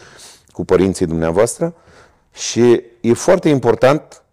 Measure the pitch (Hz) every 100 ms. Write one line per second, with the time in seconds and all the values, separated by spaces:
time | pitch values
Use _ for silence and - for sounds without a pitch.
0 | - - - _ _ - 87 90 95 90
1 | 87 80 82 85 117 - 170 - _ -
2 | _ _ _ - - 113 120 117 - _
3 | 113 117 - 185 165 139 117 110 131 151
4 | - - _